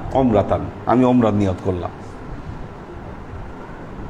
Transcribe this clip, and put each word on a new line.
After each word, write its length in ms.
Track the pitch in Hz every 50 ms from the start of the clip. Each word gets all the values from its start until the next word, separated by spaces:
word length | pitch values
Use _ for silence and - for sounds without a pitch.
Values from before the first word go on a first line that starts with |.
| - -
ওমরাতান", 480 | - - - 113 107 98 - - 92 82 - - - - -
আমি 180 | 104 117 127 127
ওমরার 300 | 123 127 123 113 107 101
নিয়ত 220 | 101 101 95 90 - -
করলাম। 260 | 98 92 87 87 - - - - - - - - - - - - - - - - - - - - - - - - - - - - - - - - - - - - - - - - - - - - -